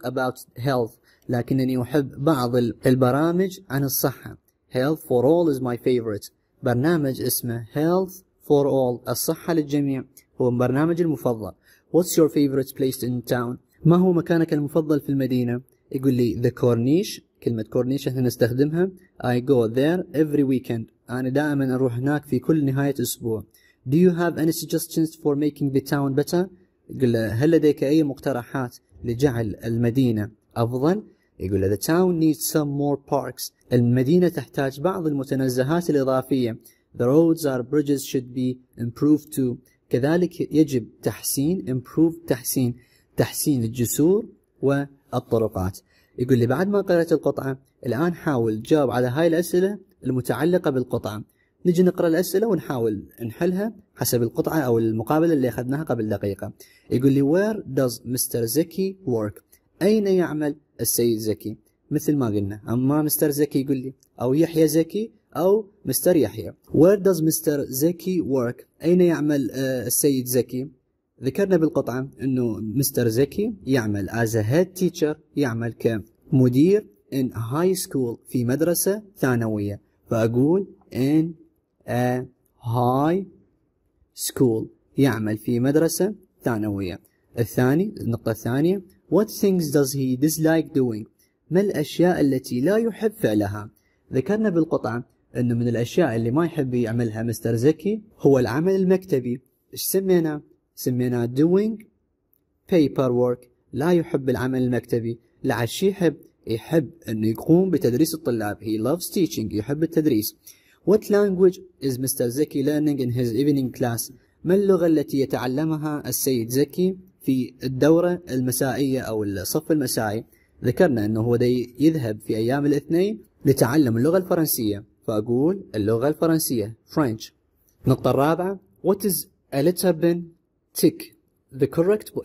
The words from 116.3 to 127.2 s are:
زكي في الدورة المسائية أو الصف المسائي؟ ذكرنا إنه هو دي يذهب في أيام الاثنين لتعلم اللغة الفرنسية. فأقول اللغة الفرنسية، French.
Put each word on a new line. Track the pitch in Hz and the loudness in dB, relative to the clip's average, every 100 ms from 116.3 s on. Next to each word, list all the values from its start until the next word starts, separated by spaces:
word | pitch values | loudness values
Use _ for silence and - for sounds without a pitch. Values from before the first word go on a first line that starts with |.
| 123 113 | -2 0
زكي | 131 147 - 185 190 - _ | 0 0 0 -2 -2 -12 _
في | - 131 117 - | -2 -2 -2 -6
الدورة | 131 127 143 165 175 175 - | -6 2 4 4 2 -2 -4
المسائية | 131 127 - 139 117 139 127 | -4 -2 -2 -2 0 -2 -2
أو | 107 110 | -4 -4
الصف | 101 95 - 151 - | -4 -4 -4 -4 0
المسائي؟ | 156 127 127 107 113 - _ _ - | 0 0 -2 -2 -4 -8 _ _ -6
ذكرنا | 120 - 175 117 | -2 2 2 2
إنه | 104 110 | 0 0
هو | 117 117 | 2 2
دي | 120 123 113 - | 2 0 -2 0
يذهب | 156 160 117 107 | 2 2 -2 -4
في | - 110 | -4 -2
أيام | 117 143 147 | 0 0 0
الاثنين | 143 - 165 208 220 - _ | -2 0 -2 -2 -4 -14 _
لتعلم | 139 131 117 156 127 113 | 2 2 4 4 2 2
اللغة | 147 190 | 2 2
الفرنسية. | 185 165 151 - 104 101 - _ - | 2 0 0 -2 -2 -4 -10 _ -4
فأقول | 107 117 120 160 196 - | -2 0 0 0 -2 -6
اللغة | 110 101 113 143 | -2 0 2 0
الفرنسية، | 151 165 160 - 120 104 110 _ | 0 2 2 0 -4 -4 -10 _
French. | 156 127 110 | -2 -2 -2